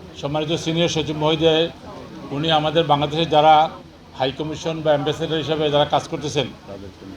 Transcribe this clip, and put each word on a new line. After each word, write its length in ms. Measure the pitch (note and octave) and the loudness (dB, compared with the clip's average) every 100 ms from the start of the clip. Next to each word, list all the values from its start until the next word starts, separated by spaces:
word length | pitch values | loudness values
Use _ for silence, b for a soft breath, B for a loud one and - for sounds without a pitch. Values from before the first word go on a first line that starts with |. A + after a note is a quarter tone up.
| - - | -20 -10
সম্মানিত 320 | C#3+ D3+ D3+ | -6 -4 -2
সিনিয়র 360 | E3 D#3+ E3 E3+ | -2 -2 0 0
সচিব 280 | D#3+ C#3+ D3+ | 0 -2 -2
মহোদয়, 540 | D3+ D#3+ E3 D#3+ E3 - - - - - - | 0 2 4 4 0 -4 -16 -16 -16 -16 -10
উনি 200 | C#3 D#3+ | -4 0
আমাদের 340 | D#3 D#3 D#3 | 2 2 2
বাংলাদেশে 400 | D3+ C#3+ D3 D3+ | 2 2 2 -2
যারা 460 | E3 D3+ D#3 D3+ E3 - - - - - | 2 6 8 6 4 -2 -18 -20 -20 -4
হাই 140 | C3+ | -4
কমিশন 480 | C3 D#3 D3+ E3 D#3+ | -4 -8 -6 -6 -2
বা 80 | D#3 | 2
অ্যাম্বাসেডর 460 | D3 C#3+ D3 D#3+ D#3+ | 2 2 -2 -2 -4
হিসাবে 340 | C#3 D#3 D3+ | -2 0 2
যারা 140 | D3 | 2
কাজ 240 | D3 C#3+ C#3+ | 2 0 -2
করতেছেন, 380 | D#3+ D3 C3 B2 - - G2 G2 - F#2+ | -6 -4 -4 -4 -8 -16 -16 -16 -18 -18